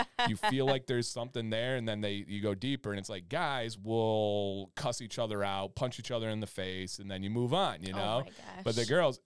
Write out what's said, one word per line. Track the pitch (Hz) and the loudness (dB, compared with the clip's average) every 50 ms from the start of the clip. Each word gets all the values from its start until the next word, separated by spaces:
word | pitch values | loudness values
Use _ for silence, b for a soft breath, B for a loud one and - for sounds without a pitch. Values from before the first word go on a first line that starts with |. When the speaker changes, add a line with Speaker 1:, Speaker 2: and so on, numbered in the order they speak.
| 240 - | 0 2
Speaker 1:
<laughs> | - - 247 233 | 2 0 2 2
Speaker 2:
you | 214 196 | 2 2
feel | - 214 202 175 160 139 | 2 2 2 4 4 4
like | 139 131 123 | 4 2 2
there's | - 131 120 117 - | 0 0 0 0 0
something | - 123 117 123 - 123 113 110 | -2 -6 -6 -6 -4 -4 -2 0
there, | 110 113 117 127 131 127 | 0 0 0 0 0 0
and | 117 113 | 0 0
then | 107 104 | 0 0
they, | 104 101 101 101 101 - | 0 0 -2 -2 -4 -4
you | 101 101 | -4 -2
go | 101 110 101 | 0 0 0
deeper, | 98 107 131 139 131 - 104 | 0 0 0 -2 0 -2 -2
and | 101 101 | -2 -2
it's | 95 - | -4 -6
like | 107 92 87 85 | -6 -8 -6 -4
guys | - 156 175 151 139 131 117 117 110 101 | -2 0 0 0 0 0 -2 -4 -6 -6
will | 98 110 113 113 110 110 110 107 107 104 104 104 101 98 98 98 98 98 - | -4 0 2 4 4 4 4 4 4 4 4 2 2 0 0 -2 -6 -8 -6
cuss | - - 131 120 - | -4 -2 -2 -2 -2
each | 123 107 - - | -6 -6 -2 -2
other | 117 110 107 101 101 | -2 0 0 0 0
out, | 98 98 98 98 98 - | 2 0 0 -2 -4 -2
punch | - 135 127 - - | -2 -2 -2 -2 -4
each | 113 - | -6 -2
other | 127 117 113 110 | -2 0 0 0
in | 110 107 | 0 -2
the | 107 98 | -2 -4
face, | - - 95 95 92 92 95 90 - - | -4 -4 -4 -4 -2 -4 -4 -6 -6 -8
and | 101 98 | -8 -6
then | 98 95 98 | -4 -2 -2
you | 98 | 0
move | 110 120 123 120 135 | 2 2 2 2 2
on, | 180 196 160 107 78 | 2 2 0 -2 -4
you | 87 92 92 | -6 -6 -2
Speaker 1:
Oh | 101 | -2
Speaker 2:
know? | 98 104 110 123 | 0 2 2 2
Speaker 1:
my | 135 | 0
gosh. | - - - - - - - - | -2 -8 -16 -16 -14 -10 -6 -2
Speaker 2:
But | 110 113 | 0 0
the | 113 117 | 2 2
girls, | 110 139 175 175 143 127 - _ | 4 4 4 4 4 2 0 _